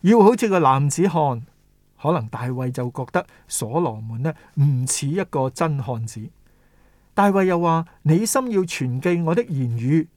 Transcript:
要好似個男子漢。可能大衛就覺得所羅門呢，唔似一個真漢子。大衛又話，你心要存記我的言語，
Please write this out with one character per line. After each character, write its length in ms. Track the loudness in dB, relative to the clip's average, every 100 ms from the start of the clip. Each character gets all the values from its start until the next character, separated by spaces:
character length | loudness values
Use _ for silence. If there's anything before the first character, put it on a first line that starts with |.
要 180 | 4 8
好 180 | 8 6
似 120 | 2
個 100 | 4
男 320 | 4 4 2
子 120 | 0
漢。 400 | 0 0 -2 -4 -10 _ _ _ _ _
可 100 | -4
能 180 | -2 -4
大 200 | -8 -6
衛 220 | -4 -6
就 180 | -6 -8
覺 160 | -8 -6
得 120 | -6 -6 -14 _
所 320 | -8 -4 -2
羅 220 | -4 -6
門 220 | -10 -6
呢， 120 | -6 -6 -8 0
唔 240 | 2 2 -2
似 180 | -4 -4
一 160 | -4 -4
個 180 | -2 -4
真 300 | -2 -2 -2
漢 240 | -6 -6
子。 160 | -8 -10 -16 -18 _ _ _ _ _ _ _
大 160 | 2 2
衛 140 | 4
又 160 | 2 2
話， 260 | 2 0 -2 _
你 240 | 2 2 2
心 240 | -2 0
要 140 | -2
存 360 | -2 -4 -4 -2
記 220 | -2 0
我 100 | 0
的 120 | 0
言 240 | -2 -4 -4
語， 360 | -2 0 0 0